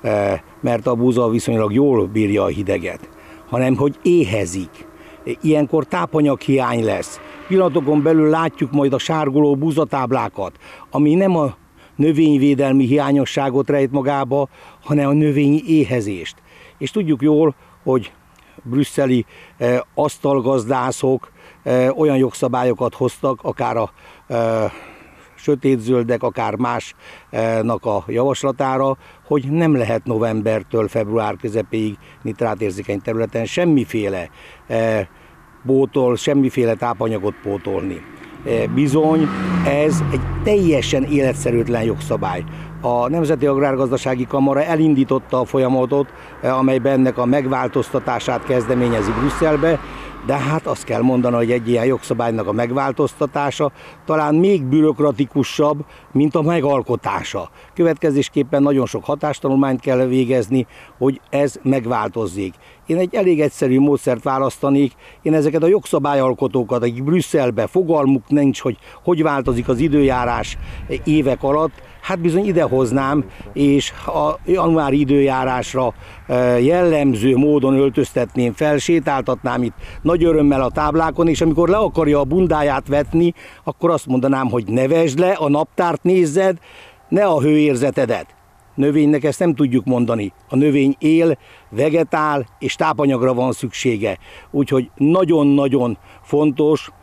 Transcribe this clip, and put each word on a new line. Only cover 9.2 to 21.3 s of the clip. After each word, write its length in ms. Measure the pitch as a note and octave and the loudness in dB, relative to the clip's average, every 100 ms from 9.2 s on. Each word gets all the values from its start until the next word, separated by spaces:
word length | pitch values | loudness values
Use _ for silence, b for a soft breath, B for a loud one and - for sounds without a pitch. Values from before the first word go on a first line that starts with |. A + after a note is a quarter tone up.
| D3+ C3+ D3 C#3 | 0 2 2 2
búzatáblákat, 1040 | D#3+ D3 D3+ C#3+ B2 B2+ G#2+ - F#2+ - B B B | 0 0 0 -2 -2 -2 -2 -6 -10 -10 B B B
ami 240 | C#3 D3 | 0 2
nem 220 | E3 G3 E3+ | 4 2 2
a 180 | C#3+ - _ b b - | 0 -4 _ b b 0
növényvédelmi 880 | D3 D3+ D#3+ C#3+ C#3+ C3+ C#3 C3+ | 0 4 4 4 4 2 2 2
hiányosságot 840 | B2+ C#3+ C#3 C#3+ B2+ - C#3 C3 C#3 | 4 2 2 2 0 -2 0 0 0
rejt 220 | C#3+ C3+ | 0 2
magába, 560 | C#3 C3+ C#3+ C3 C#3 C#3 B B B | 0 -2 -2 0 -2 -2 B B B
hanem 240 | - D3 C#3 | -2 0 2
a 40 | |
növényi 500 | D3 D3+ C#3 C#3+ D3+ D3 | 2 2 2 2 2 2
éhezést. 680 | D#3+ C#3 B2 G#2 F#2+ D#2 - B B B B | 2 2 -2 -4 -8 -10 -16 B B B B
És 120 | C3+ | -6
tudjuk 320 | A3 E3+ C#3 | -4 -2 0
jól, 320 | D3 D3+ D#3+ - b b | 2 4 2 -2 b b
hogy 300 | - C3 G2 _ _ B B B | -2 -2 -2 _ _ B B B
brüsszeli, 640 | A#2+ B2+ C#3 - C3+ B2 G#2+ B B B | -4 -2 -2 -2 0 0 -2 B B B
eh, 220 | A#2+ B2 - | 0 0 -2
asztalgazdászok, 1400 | - D3 - D3 C#3 B2 C3+ A2 C3 B2+ A#2+ C3+ C3 - | -4 -4 -2 0 0 0 -2 0 -2 -2 -2 -2 -2 -4